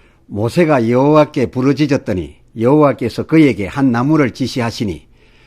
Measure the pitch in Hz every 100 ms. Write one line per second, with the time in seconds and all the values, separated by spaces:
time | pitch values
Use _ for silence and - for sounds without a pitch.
0 | _ _ - 101 113 165 160 143 113 123
1 | 139 151 147 147 113 127 127 135 147 139
2 | - 98 73 - _ - 117 147 147 131
3 | 117 - 107 160 147 101 95 139 135 120
4 | 131 156 131 - 127 135 117 - 107 76
5 | - _ _ _